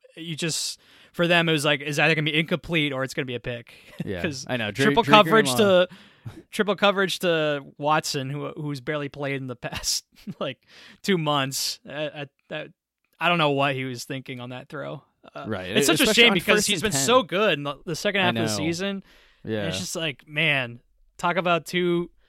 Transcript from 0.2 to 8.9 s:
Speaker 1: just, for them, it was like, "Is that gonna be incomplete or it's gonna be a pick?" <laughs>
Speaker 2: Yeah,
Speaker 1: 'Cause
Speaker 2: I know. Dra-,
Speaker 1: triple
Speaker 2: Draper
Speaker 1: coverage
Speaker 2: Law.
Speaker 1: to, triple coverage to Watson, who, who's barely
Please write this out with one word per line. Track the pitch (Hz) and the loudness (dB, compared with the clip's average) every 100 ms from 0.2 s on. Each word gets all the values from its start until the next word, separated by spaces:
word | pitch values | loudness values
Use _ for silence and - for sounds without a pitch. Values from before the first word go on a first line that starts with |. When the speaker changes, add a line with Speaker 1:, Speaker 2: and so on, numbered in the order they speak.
| 165 156 | -10 -4
Speaker 1:
just, | 165 - - - _ - - | -4 -2 -6 -8 _ -20 -8
for | - 170 | 0 2
them, | 170 165 | 4 4
it | |
was | 160 147 | 2 2
like, | 143 | 2
"Is | 143 151 | 0 2
that | 151 | 2
gonna | 156 156 | 2 2
be | 156 | 0
incomplete | 160 170 - 165 147 | 0 -2 -2 0 0
or | 131 | 0
it's | 131 - | -4 -4
gonna | 131 | -6
be | 120 | -6
a | |
pick?" | 131 120 - - - | -6 -10 -12 -20 -16
<laughs> | - - | -10 -8
Speaker 2:
Yeah, | 90 | -4
Speaker 1:
'Cause | 170 131 - | -4 -6 -6
Speaker 2:
I | 123 | -4
know. | 107 | -2
Dra-, | 104 139 | 2 2
Speaker 1:
triple | 143 | 4
Speaker 2:
Draper | 135 208 | 6 6
Speaker 1:
coverage | 185 220 139 | 8 4 4
Speaker 2:
Law. | 233 | 4
Speaker 1:
to, | 202 185 180 - - _ - - - | 4 4 4 -4 -20 _ -20 -18 -8
triple | - 202 180 | -4 -2 2
coverage | 202 190 185 - | 2 2 0 0
to | 185 160 151 143 147 - | 0 2 0 -2 -6 -4
Watson, | 143 156 - 143 131 | 0 0 0 -4 -6
who, | 147 143 | -6 -8
who's | 147 147 143 | -8 -8 -6
barely | 123 | -6